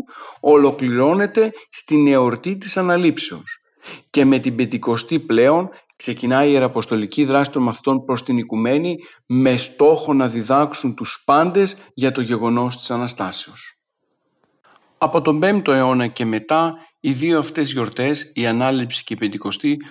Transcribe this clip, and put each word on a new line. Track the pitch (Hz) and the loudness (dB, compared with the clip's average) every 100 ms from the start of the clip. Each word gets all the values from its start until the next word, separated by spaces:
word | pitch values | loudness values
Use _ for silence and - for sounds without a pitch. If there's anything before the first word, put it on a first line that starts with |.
| - - - - | -6 -14 -20 -4
ολοκληρώνεται | 147 147 139 139 127 120 143 190 202 220 220 - - | 4 6 6 2 -2 2 2 2 0 2 0 -2 -12
στην | - - 151 143 | -12 0 2 4
εορτή | 135 123 120 180 196 | 4 2 -2 -6 -6
της | - 190 | -4 -2
Αναλήψεως. | 180 175 170 - - 85 - - _ _ - - _ | 2 2 2 0 -6 -10 -16 -20 _ _ -20 -20 _
Και | 143 135 | 2 4
με | 131 | 4
την | 127 117 | 0 -2
Πεντηκοστή | 117 120 117 117 - 160 | -2 -2 -2 -4 -2 -4
πλέον | 160 113 131 160 185 - _ _ | 0 4 4 4 0 -10 _ _
ξεκινάει | - 120 123 131 147 | -10 -4 0 2 4
η | |
ιεραποστολική | 139 127 123 - 110 104 - 139 | 4 2 -2 -2 -4 -4 -2 2
δράση | 139 139 | 2 0
των | 139 | 0
μαθητών | 123 113 - 131 131 | -2 -2 -2 -2 -2
προς | 123 | -6
την | - 120 | -2 -4
οικουμένη, | 117 113 117 143 175 165 - - - | -2 -4 0 0 -2 -6 -12 -20 -2
με | 127 127 123 | 2 2 2
στόχο | - - 147 156 156 | -4 2 4 4 2
να | 139 123 | 2 2
διδάξουν | 117 107 139 147 - 127 104 | -2 0 2 2 -2 -6 -6
τους | 110 - - | -10 -8 2
πάντες | 143 170 185 190 - - | 2 4 2 0 -2 -16
για | - 131 | -4 -2
το | 127 | -2
γεγονός | 120 117 117 120 123 123 | -2 -2 0 0 -2 -6
της | - | -6
Αναστάσεως. | 120 123 - 185 - - - - _ _ _ _ _ _ _ _ _ _ _ _ - | -6 -6 -6 -6 -6 -10 -18 -20 _ _ _ _ _ _ _ _ _ _ _ _ -4
Από | 156 170 | 0 0
τον | 147 151 | 0 0
πέμπτο | 190 208 151 | 2 0 2
αιώνα | 135 131 127 120 | 2 2 0 -2
και | 123 117 | -4 -4
μετά, | 110 110 156 165 160 - _ | -4 -2 0 0 -4 -20 _
οι | 131 | -6
δύο | 131 165 160 | -2 0 0
αυτές | 139 165 139 | 0 -4 -4
γιορτές, | 135 113 117 131 147 - | -2 -6 -4 -4 -4 -6
η | - 117 | -4 -2
Ανάληψη | 117 131 135 120 - | 0 0 -2 -4 -6
και | - | -8
η | 107 | -6
Πεντηκοστή, | 107 101 101 - 147 147 - | -6 -6 -8 -4 -4 -4 -8